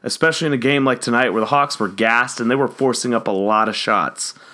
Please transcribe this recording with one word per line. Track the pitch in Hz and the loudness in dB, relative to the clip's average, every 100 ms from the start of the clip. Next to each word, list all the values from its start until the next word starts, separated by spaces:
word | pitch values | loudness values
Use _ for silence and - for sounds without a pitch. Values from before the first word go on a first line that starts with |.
especially | - - 160 160 160 | -10 0 0 0 -2
in | |
a | 139 | 0
game | 123 143 | 2 2
like | 135 123 | 2 0
tonight | - 120 127 | 0 0 2
where | 101 | 0
the | 107 | 0
Hawks | 143 139 - | 0 0 -2
were | 104 | -6
gassed | 98 113 117 127 - | 0 2 2 0 -2
and | 117 | 0
they | 135 | 0
were | 135 | 0
forcing | - 131 117 127 | 0 -2 0 -2
up | 117 113 | 0 0
a | |
lot | 98 98 107 110 | 0 2 2 2
of | 104 | 0
shots. | - 104 78 - - - - | 0 0 0 -4 -10 -12 -20